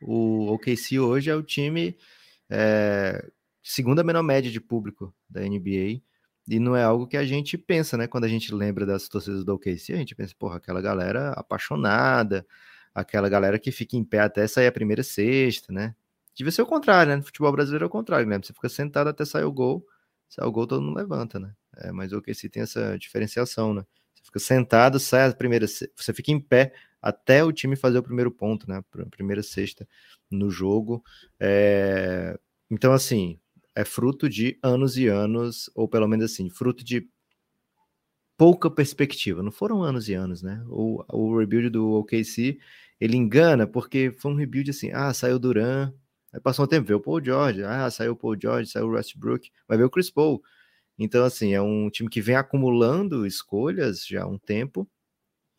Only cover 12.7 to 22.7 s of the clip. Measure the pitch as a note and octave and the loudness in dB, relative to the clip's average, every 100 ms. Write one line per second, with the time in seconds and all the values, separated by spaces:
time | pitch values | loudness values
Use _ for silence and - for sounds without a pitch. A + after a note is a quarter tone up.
12.7 | - _ - F#2+ G#2+ G2 G2+ G2 G#2+ C3+ | -20 _ -8 -4 0 2 4 4 2 -2
13.7 | - A2+ B2 A2 G#2+ G#2 G2+ G#2+ - B2 | -8 -6 -4 0 2 2 2 0 4 2
14.7 | A#2 G#2+ G#2+ C3 - G#2+ C3+ C3 G#2+ - | 2 0 -2 -2 -2 2 2 2 0 -6
15.7 | F#2+ G#2+ A2+ _ _ _ - C3+ E3 A#3+ | -8 -8 -10 _ _ _ -8 -4 0 0
16.7 | - - F#3+ D#3 C#3+ C#3+ - D3 C#3+ C#3+ | 0 4 6 6 2 -4 -2 0 2 0
17.7 | D3+ E3+ G#3+ A3+ D#3+ A2+ G2+ - - B2+ | -2 -4 -4 -2 0 0 -2 -6 -8 -8
18.7 | - D3 C#3+ D3 C#3+ D3+ D3+ D3+ C3+ B2+ | -6 -4 -2 -2 -2 -4 -2 -2 0 -2
19.7 | D#3+ - _ _ _ _ - - A2+ A#2 | -2 -8 _ _ _ _ -8 -6 -4 -2
20.7 | C3+ C#3+ D#3 G3+ D3 A2+ G2+ F#2+ G#2 _ | -2 -4 -6 -6 -6 -8 -10 -14 -16 _
21.7 | - F2+ F#2 F#2+ G#2 - A2 - A2+ A2 | -16 -12 -10 -8 -8 -10 -12 -12 -8 -8